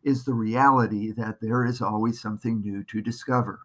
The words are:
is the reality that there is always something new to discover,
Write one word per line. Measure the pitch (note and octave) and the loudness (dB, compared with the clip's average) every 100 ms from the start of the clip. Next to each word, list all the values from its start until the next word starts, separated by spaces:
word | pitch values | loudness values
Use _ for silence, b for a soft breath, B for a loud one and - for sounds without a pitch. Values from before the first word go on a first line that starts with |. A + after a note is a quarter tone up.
is | C#3+ C3 | 2 0
the | C3 | 0
reality | A#2+ A2 A#2 C#3 C3 A2 G#2 A2 | 0 0 4 6 6 4 0 -4
that | A2 A2 A2 | -4 -6 -6
there | A2 A#2+ | -2 0
is | A#2+ A#2+ | 0 0
always | G#2 G#2+ A2+ A#2 | -2 0 0 -2
something | A2 G#2+ A#2+ A2+ | -6 -4 -2 -2
new | G2+ G2+ | -4 -6
to | G2 A2 | -6 -6
discover, | G#2+ A#2 - B2 A#2+ - | -4 -6 -2 0 0 -6